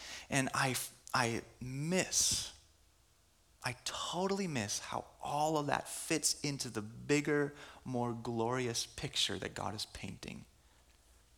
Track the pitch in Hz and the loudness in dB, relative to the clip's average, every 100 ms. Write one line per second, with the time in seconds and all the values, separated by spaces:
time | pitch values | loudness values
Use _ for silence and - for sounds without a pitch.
0 | - - - 139 131 139 139 120 - - | -12 -12 0 0 2 0 0 0 -4 -12
1 | - 127 117 113 - - 127 135 156 185 | -2 2 2 0 -6 -12 -8 -4 0 0
2 | - - - - - - - _ _ _ | 2 2 2 2 -4 -12 -20 _ _ _
3 | _ _ _ _ _ _ 123 123 - - | _ _ _ _ _ _ -6 -6 -6 -4
4 | - 170 190 196 185 135 104 - - - | -4 0 0 2 0 0 0 -2 -2 -6
5 | - - 131 143 151 156 143 - - - | -6 -10 -4 2 4 4 4 0 0 -8
6 | - 156 - - 147 139 127 110 107 120 | 0 2 2 2 -2 -2 -4 -4 -4 -8
7 | 123 147 147 147 143 - - - - 127 | 4 4 6 4 2 -2 -16 -12 -2 0
8 | 120 117 117 117 113 127 123 117 - - | 2 0 0 2 2 4 2 0 -4 -6
9 | - - - 95 104 - 98 107 - - | -2 0 2 0 -4 -4 -4 -4 -8 -8
10 | 98 - - - - - _ _ _ _ | -10 -8 -10 -10 -14 -20 _ _ _ _
11 | _ - _ | _ -20 _